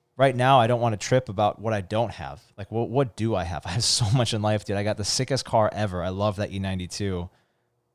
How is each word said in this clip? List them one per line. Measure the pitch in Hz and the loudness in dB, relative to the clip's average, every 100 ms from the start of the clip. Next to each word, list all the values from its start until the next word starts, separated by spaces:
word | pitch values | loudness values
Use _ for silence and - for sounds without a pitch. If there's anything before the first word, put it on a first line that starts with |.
| _ - | _ 2
right | 135 | 2
now | 123 127 135 | 4 6 6
I | 113 | 6
don't | 120 | 2
wanna | 117 104 | 0 -2
trip | - 127 - | 0 0 2
about | 98 104 - | 0 0 0
what | 104 | -2
I | 107 | -4
don't | 90 107 104 | -2 -2 -2
have. | 87 71 71 - - | -6 -12 -14 -16 -16
Like, | 98 | -6
what, | 110 117 | -4 0
what | 123 127 - | 0 0 0
do | 113 98 | -2 0
I | |
have? | 85 78 | -2 -6
<laughs> | - | -6
I | |
have | 95 | -2
so | 117 - 107 | 0 2 2
much | 131 113 | 2 2
in | 110 | 0
life, | 104 107 | 0 0
dude. | - 101 | -2 -2
I | |
got | 104 104 | -2 -2
the | |
sickest | 104 - 127 131 | -2 -2 -2 -4
car | - 117 107 | 0 2 2
ever. | 98 104 90 | 0 -4 -2
I | 87 | -4
love | 95 104 95 | -2 -2 -2
that | 104 | -4
E | 98 | -4
ninety-two. | 95 95 90 - 101 90 90 _ _ _ _ _ _ | -4 -4 -6 -6 -4 -4 -6 _ _ _ _ _ _